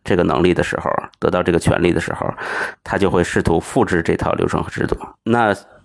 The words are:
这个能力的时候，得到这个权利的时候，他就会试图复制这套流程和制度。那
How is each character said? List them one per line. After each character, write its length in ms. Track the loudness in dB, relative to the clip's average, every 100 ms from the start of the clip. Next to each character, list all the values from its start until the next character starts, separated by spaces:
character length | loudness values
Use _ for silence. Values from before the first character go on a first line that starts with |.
这 120 | -2 2
个 60 |
能 180 | 2 4
力 140 | 4
的 80 | 2
时 160 | 0 -4
候， 120 | -2 -4 -6 -4
得 100 | -2
到 120 | 0
这 80 | 2
个 80 | 2
权 240 | 2 2
利 100 | 2
的 80 | 2
时 140 | -2
候， 180 | -4 -6 -6 -8 -8 -8 -10
他 120 | -6 0
就 140 | 2
会 140 | 2
试 180 | 2 0
图 160 | 2 0
复 260 | 0 0
制 180 | 2 0
这 140 | 0 -2
套 160 | -2
流 120 | -2 -2
程 160 | -2
和 80 | -4
制 160 | -4 -4
度。 100 | -4 -8 -10
那 300 | 0 2 2 0 -6 -20